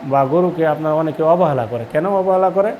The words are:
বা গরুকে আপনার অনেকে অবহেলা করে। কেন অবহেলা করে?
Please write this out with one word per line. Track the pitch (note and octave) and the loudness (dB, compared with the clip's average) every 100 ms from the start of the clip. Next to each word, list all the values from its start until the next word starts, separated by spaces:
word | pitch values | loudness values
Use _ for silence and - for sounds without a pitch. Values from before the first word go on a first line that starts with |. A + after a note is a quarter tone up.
বা | B2+ C3+ C3+ | 0 0 2
গরুকে | D#3+ F3+ F3 D#3+ | 2 0 0 -2
আপনার | D3+ D#3 | 0 0
অনেকে | D3+ D#3+ D3 | 0 -2 0
অবহেলা | D#3+ F3 F3 C3+ A2+ | 2 4 2 0 -4
করে। | A#2+ A#2 | -6 -4
কেন | D3+ F3 | -4 -2
অবহেলা | G3 F#3+ F#3 F#3+ | -2 0 2 2
করে? | F3+ G3+ - | 2 -2 -2